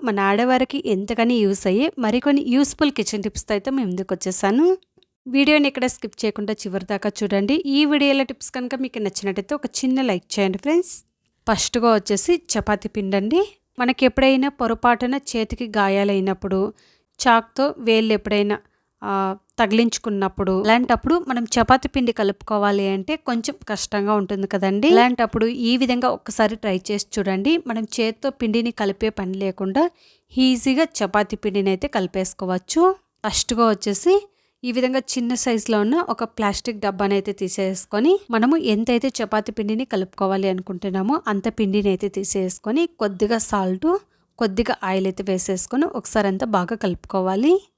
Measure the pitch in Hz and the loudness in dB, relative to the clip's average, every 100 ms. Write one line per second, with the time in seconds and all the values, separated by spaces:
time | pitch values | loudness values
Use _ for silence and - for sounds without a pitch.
0 | 240 202 196 208 247 254 254 277 247 190 | -2 0 2 2 2 2 0 -4 -2 -2
1 | 202 233 233 247 202 196 190 196 302 - | -2 0 2 4 2 2 0 2 0 0
2 | 220 247 285 285 247 254 277 - 294 269 | 0 0 2 2 2 2 2 2 0 0
3 | 202 214 202 - - 208 269 269 208 180 | -4 -4 -6 -6 -4 -2 -2 -2 -2 -2
4 | 185 180 185 185 196 233 339 370 _ _ | -4 -4 -2 0 2 4 4 2 _ _
5 | _ _ 262 269 277 302 277 269 254 - | _ _ -2 2 4 4 2 0 -2 -2
6 | 214 - 220 208 208 214 202 190 185 202 | -8 -4 -4 -4 -4 -6 -6 -6 -4 -4
7 | 208 - 202 196 202 302 285 277 294 294 | -4 -4 -2 0 2 0 0 2 2 4
8 | 277 269 269 254 - 254 247 262 262 226 | 2 2 0 -4 -8 -6 -6 -6 -6 -4
9 | 202 - 196 190 196 294 - - 262 262 | -4 -4 -4 -4 -4 -4 -6 -4 0 0
10 | 254 185 - - 190 190 285 330 359 - | 0 -2 -4 -2 0 0 0 0 0 -4
11 | - _ _ _ - 214 - 240 233 214 | -8 _ _ _ -2 0 0 0 2 2
12 | 208 202 - 349 - 214 202 208 214 214 | 2 0 2 0 0 -4 0 -2 -2 -6
13 | 196 196 208 330 415 - _ - 247 262 | -2 -2 2 0 0 -6 _ -4 -2 2
14 | 254 262 262 269 277 - 233 226 240 233 | 2 4 4 4 2 -2 -2 2 2 2
15 | 247 269 - 233 220 226 233 208 196 196 | 0 -4 -4 -4 -4 -6 -4 0 2 2
16 | 202 196 190 185 190 190 208 - _ _ | 2 2 0 -2 -2 -2 -2 -6 _ _
17 | _ - 254 226 226 - 277 - 226 220 | _ -2 2 2 2 -2 -2 -2 2 2
18 | 220 214 208 208 208 208 _ _ _ - | 2 0 0 0 0 -2 _ _ _ -12
19 | 208 196 190 190 _ - 214 220 233 - | -6 -2 -2 -6 _ -2 0 2 2 0
20 | 233 202 190 - 190 190 208 233 247 226 | -4 -2 -2 -2 -2 0 4 2 4 0
21 | 262 339 262 240 233 240 220 262 - 269 | 2 0 0 -4 -2 2 4 4 2 -2
22 | 240 226 202 196 - 214 202 202 196 196 | -2 0 -2 -2 -4 0 2 2 0 -2
23 | 185 - - 233 - - - 202 - 208 | -4 -6 -4 -4 -4 -8 -8 -8 -4 -2
24 | 202 208 190 202 196 196 190 202 285 359 | 0 0 0 -4 -4 -2 0 2 4 6
25 | 247 247 226 233 220 247 233 247 247 247 | 6 2 0 0 -2 0 0 2 2 0
26 | 254 - - 208 214 220 214 185 185 202 | 0 -2 -4 0 0 0 -4 -4 -2 -4
27 | - - 190 190 226 339 269 226 214 - | -4 -4 -2 0 0 0 -2 -6 -6 -2
28 | 226 226 277 269 233 226 233 - 202 196 | -2 -2 -6 -2 0 0 0 -2 -2 -2
29 | 220 214 185 190 196 185 190 202 339 - | -4 -4 -6 -4 -4 -4 -2 0 0 -2
30 | _ _ _ - 254 247 269 262 320 - | _ _ _ 0 2 2 2 2 0 -2
31 | 196 208 202 208 208 196 196 190 285 220 | -2 0 -2 -4 -4 -2 0 -2 -2 -4
32 | 185 190 185 - 185 180 - 320 370 381 | -4 -4 -4 -6 -4 -4 -2 2 2 2
33 | _ _ 214 - - 233 233 208 208 214 | _ _ -4 -2 -2 2 2 2 -2 0
34 | 339 403 403 _ _ _ 247 240 254 262 | 2 2 0 _ _ _ -6 -2 0 0
35 | 254 262 233 240 254 226 214 214 208 311 | -4 -4 -2 0 0 0 0 0 2 0
36 | - 226 226 - 208 202 247 214 208 190 | 0 -4 -6 -2 -2 -2 -6 -4 -4 -2
37 | 202 196 202 196 185 - 190 190 - 208 | 0 0 -2 -6 -6 -2 -2 -4 -4 0
38 | 277 392 - 226 240 320 - 214 233 240 | 2 2 0 2 2 2 2 0 2 0
39 | 269 - 214 214 214 214 208 220 262 196 | 0 -4 -4 -2 -4 -6 -4 -4 -4 -4
40 | 185 - 196 196 190 185 185 180 202 190 | -4 -2 -2 0 0 -2 -6 -8 -4 -2
41 | 202 302 - 196 226 - 202 208 202 185 | 0 0 -2 -2 -2 -2 0 2 0 0
42 | 202 190 196 196 185 - 214 262 339 - | -2 -4 -2 -2 -2 -4 -2 0 0 -2
43 | 208 185 214 226 - 208 185 185 311 392 | -4 0 0 0 0 0 0 0 0 0
44 | - _ _ - 226 190 233 - 190 190 | -4 _ _ -4 -2 0 -2 -2 -2 -2
45 | 190 190 196 185 190 185 - 254 330 233 | -2 -4 -4 -2 -2 -4 -2 -2 -2 -2
46 | - 220 202 190 233 202 175 220 190 175 | -4 0 0 0 0 0 -2 -4 -4 -4
47 | - 196 185 190 277 381 - | -4 -4 0 2 2 2 0